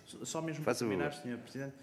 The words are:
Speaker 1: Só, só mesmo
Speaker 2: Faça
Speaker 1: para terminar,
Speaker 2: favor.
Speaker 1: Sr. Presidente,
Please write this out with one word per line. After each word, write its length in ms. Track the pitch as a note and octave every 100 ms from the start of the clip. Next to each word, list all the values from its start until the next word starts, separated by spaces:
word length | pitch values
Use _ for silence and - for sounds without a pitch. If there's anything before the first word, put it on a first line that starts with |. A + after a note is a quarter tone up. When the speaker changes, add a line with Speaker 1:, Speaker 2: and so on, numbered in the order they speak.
| -
Speaker 1:
Só, 180 | -
só 180 | - D#3+
mesmo 220 | D#3+ D3+
Speaker 2:
Faça 200 | C#3+ A#2+
Speaker 1:
para 40 | A#2
terminar, 240 | F#2+ E2
Speaker 2:
favor. 180 | - B2
Speaker 1:
Sr. 60 | A#2
Presidente, 360 | - C3+ C#3 C3+